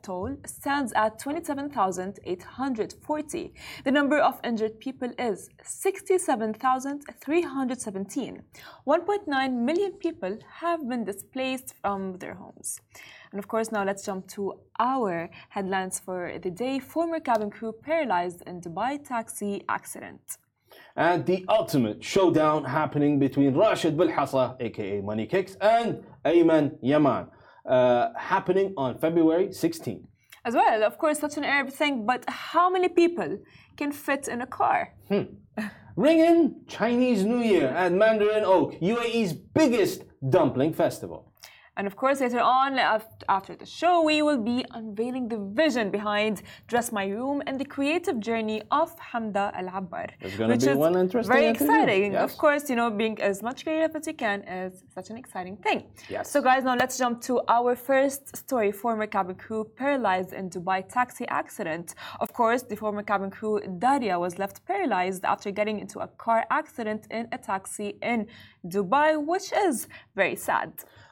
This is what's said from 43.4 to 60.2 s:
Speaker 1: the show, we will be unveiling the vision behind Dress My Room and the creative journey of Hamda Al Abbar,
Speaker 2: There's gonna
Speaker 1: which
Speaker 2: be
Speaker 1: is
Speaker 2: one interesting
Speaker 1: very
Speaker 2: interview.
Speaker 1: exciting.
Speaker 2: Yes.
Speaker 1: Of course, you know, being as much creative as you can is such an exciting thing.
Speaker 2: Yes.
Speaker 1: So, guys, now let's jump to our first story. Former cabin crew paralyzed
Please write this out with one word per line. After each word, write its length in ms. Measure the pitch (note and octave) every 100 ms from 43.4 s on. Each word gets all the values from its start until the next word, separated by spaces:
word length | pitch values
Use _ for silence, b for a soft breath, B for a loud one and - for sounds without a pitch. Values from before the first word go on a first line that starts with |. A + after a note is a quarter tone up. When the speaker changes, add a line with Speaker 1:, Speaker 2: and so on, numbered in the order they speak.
| - E3
Speaker 1:
the 40 | - -
show, 160 | E4 F4 D#4
we 80 | D#4 D4+
will 140 | D4 G#3+
be 60 | A#3+ - A#3
unveiling 460 | A3 G3+ A#3+ B3+ A#3+
the 60 | A3 G3 G#3
vision 280 | D#4+ B3+ G#3 G3+
behind 380 | G#3 G#3 G#3+ G#3 B B -
Dress 160 | A#3 A#3 G#3+
My 80 | G3 G3+
Room 200 | C4 C#4+ -
and 80 | C4+
the 60 | C#4 -
creative 420 | C#4 E4 F4 C4 G#3+
journey 300 | A3+ A3 G#3+ - C#4
of 80 | D#4+ - -
Hamda 360 | A#3+ A3 G3 G3+ -
Al 60 | F#3 F#3
Abbar, 280 | F#3 - F2+ -
Speaker 2:
There's 160 | F#2+ G2
gonna 160 | A2
Speaker 1:
which 100 | A#2
Speaker 2:
be 80 | C3
Speaker 1:
is 60 | C#3 D#3
Speaker 2:
one 80 | F3+ F#3
interesting 280 | A#3+ G3 B3+
Speaker 1:
very 120 | A3
Speaker 2:
interview. 200 | A#3 C#4+
Speaker 1:
exciting. 360 | D#4 B3+ G3 G3+
Speaker 2:
Yes. 100 | G3 -
Speaker 1:
Of 100 | -
course, 200 | D#4 C#4+ C#4+
you 80 | A#3
know, 120 | A#3 G#3
being 140 | A3 A3 G3+
as 60 | G3 A3
much 180 | B3 -
creative 280 | D#4 D#4+ D#4+
as 80 | D#4
you 60 | D#4 A3+
can 120 | G3+
is 280 | - F#3 F#3 F#3 _ -
such 100 | F#3
an 80 | A3+
exciting 340 | B3+ F#3+ F3+ G3+ -
thing. 140 | - - B B
Speaker 2:
Yes. 240 | - -
Speaker 1:
So, 60 | C#4+ C4
guys, 140 | C4 C4
now 60 | B3
let's 140 | B3+ -
jump 180 | B3+ A#3 -
to 40 | B3 - A#3
our 180 | B3 B3
first 480 | - C4+ C#4 C4+ - -
story. 280 | - B3+ G3+
Former 360 | G3+ A#3+ A3 G#3+
cabin 280 | G#3+ F#3 F#3
crew 280 | - A3 A3 -
paralyzed 500 | C4+ C#4 G#3+ F#3